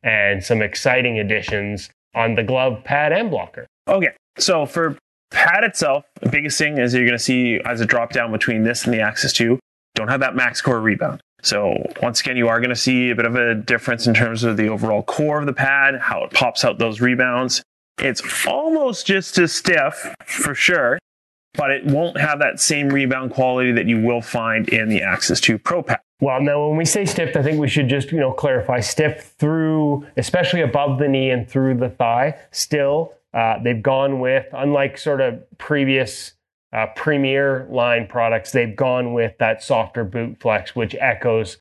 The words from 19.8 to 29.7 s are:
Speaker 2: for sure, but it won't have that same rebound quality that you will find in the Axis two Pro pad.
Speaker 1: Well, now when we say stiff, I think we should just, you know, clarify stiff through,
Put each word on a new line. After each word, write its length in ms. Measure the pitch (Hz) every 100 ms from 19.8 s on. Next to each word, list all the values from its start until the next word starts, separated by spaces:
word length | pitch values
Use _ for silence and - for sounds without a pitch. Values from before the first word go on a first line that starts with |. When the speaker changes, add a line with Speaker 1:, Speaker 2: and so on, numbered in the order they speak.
| 139 - - - -
Speaker 2:
for 280 | - 151
sure, 440 | 139 - 180 139 151 _ _ _ _ _
but 160 | - 143
it 140 | 135 147
won't 340 | 143 170 -
have 180 | 151 147
that 220 | 147 -
same 280 | - 147 143
rebound 440 | 139 131 131 131
quality 400 | 123 127 127 127
that 140 | 117 95
you 140 | 117
will 200 | 113 120
find 480 | 117 120 113 113 104
in 200 | 113 110
the 140 | 104
Axis 380 | 98 92 - 90
two 180 | - 110
Pro 240 | - 175
pad. 180 | - - _ _
Speaker 1:
Well, 200 | 139 131
now 280 | 143 147 147
when 100 | 151
we 60 |
say 200 | 160 214
stiff, 320 | 196 - 165 156
I 60 |
think 180 | 143 156
we 80 | 143
should 200 | - 131
just, 220 | 139 139
you 80 | 160
know, 140 | 131
clarify 480 | 127 147 127 - 123
stiff 540 | - - 156 - - _
through, 680 | 151 160 160